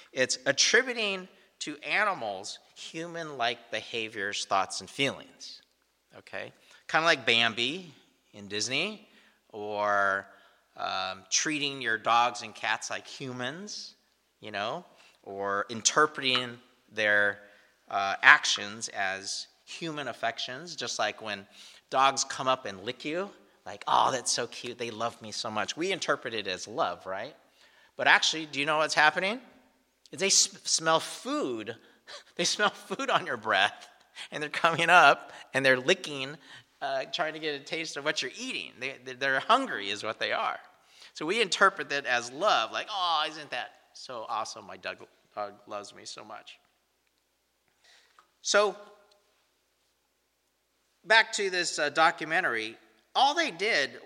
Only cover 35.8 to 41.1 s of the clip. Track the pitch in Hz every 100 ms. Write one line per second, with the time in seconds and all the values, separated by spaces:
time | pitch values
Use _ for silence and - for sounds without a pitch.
35.8 | 127 190 160 143 135 156 - - - -
36.8 | 139 135 120 - 156 156 156 143 143 165
37.8 | 160 147 143 160 131 196 254 170 69 98
38.8 | 131 127 127 123 139 135 - 247 254 120
39.8 | 98 104 107 - 110 117 196 - - _
40.8 | _ - -